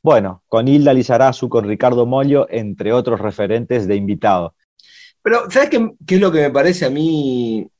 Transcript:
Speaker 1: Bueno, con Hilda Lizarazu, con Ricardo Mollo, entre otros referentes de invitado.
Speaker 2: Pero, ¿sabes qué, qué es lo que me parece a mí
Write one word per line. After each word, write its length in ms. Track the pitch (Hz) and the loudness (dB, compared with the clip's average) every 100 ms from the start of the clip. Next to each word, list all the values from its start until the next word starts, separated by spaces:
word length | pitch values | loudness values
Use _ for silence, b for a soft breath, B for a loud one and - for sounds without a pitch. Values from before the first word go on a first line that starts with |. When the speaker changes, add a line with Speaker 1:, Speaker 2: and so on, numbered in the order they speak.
Speaker 1:
Bueno, 400 | 160 127 98 92 _ | 4 2 2 -10 _
con 200 | 113 123 | -2 2
Hilda 260 | 147 143 | 4 4
Lizarazu, 560 | 131 120 120 131 127 123 | 2 2 2 2 0 -2
con 180 | 120 104 | -2 -2
Ricardo 380 | 104 127 120 120 | 0 0 2 0
Mollo, 400 | 131 139 143 - | 0 0 0 0
entre 420 | 113 107 95 101 | -4 -8 -6 -2
otros 260 | 123 120 107 | -2 -2 -4
referentes 680 | 104 95 101 113 120 123 95 | -4 -4 -4 -2 -2 -4 -2
de 80 | 101 | -2
invitado. 580 | 101 101 98 92 85 _ _ _ b b b _ | -2 -2 0 0 -2 _ _ _ b b b _
Speaker 2:
Pero, 260 | 220 233 190 | -2 -2 0
¿sabes 220 | 262 285 | 0 2
qué, 220 | 277 226 - - | 0 -2 -6 0
qué 100 | 185 | 2
es 60 | |
lo 100 | 196 | 2
que 100 | 160 | 2
me 100 | 143 | 2
parece 340 | 135 160 180 139 | 2 0 0 -4
a 60 | |
mí 760 | 139 160 156 139 127 120 110 - | -2 -2 0 -2 -2 -4 -6 -8